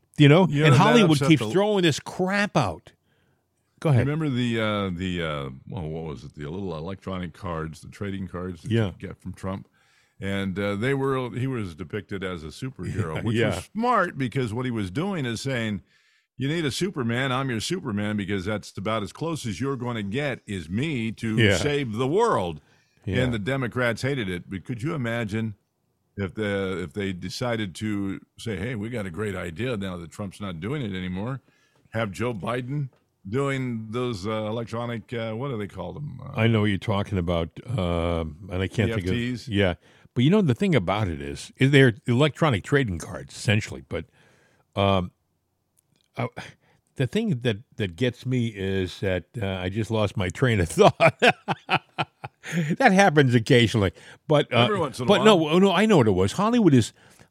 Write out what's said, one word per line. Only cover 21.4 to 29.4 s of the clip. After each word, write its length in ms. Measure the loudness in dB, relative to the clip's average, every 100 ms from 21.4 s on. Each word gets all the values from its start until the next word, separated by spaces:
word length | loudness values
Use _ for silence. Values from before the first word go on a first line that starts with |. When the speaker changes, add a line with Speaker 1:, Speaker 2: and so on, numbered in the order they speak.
| 4 4
Speaker 2:
save 380 | 2 -2 -2
the 120 | -2 0
world." 540 | 2 2 2 -2 -6 _ _ _ _ -4
Speaker 1:
Yeah. 160 | 0
Speaker 2:
And 80 | 0
the 60 | -2
Democrats 640 | -2 -4 -4 0 0 0
hated 260 | -2 -2 -4
it. 220 | -6 -8
But 160 | -10 -8
could 160 | -8
you 100 | -6
imagine 600 | -4 -4 -4 -4 -4 -6 -8 _ _ _ _ _ -8
if 160 | -6
the, 480 | -4 -2 -2 -2 -4
if 80 | -6
they 220 | -6 -6
decided 600 | -6 -8 -6 -4 -2 -4 -6
to 440 | -6 -4 -6 -8 -12 -14
say, 180 | -8 -6
"Hey, 160 | -6
we 160 | -6 -8
got 160 | -6 -8
a 40 |
great 240 | -6 -6
idea 400 | -6